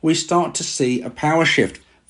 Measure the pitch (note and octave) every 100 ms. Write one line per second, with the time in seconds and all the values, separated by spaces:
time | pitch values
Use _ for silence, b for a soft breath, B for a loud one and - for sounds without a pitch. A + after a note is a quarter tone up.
0 | D#3+ E3 - F3 D#3+ - - - B2+ B2
1 | B2 - D3+ E3 D#3+ - G2 - b b